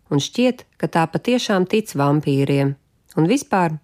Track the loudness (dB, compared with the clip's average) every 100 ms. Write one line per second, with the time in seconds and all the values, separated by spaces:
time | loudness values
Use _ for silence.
0 | -4 -4 -2 0 0 0 -10 -8 -4 -2
1 | -2 -2 -2 -2 0 0 0 -2 -2 -2
2 | 0 2 0 0 0 0 0 -4 _ _
3 | _ -2 2 0 0 0 0 -2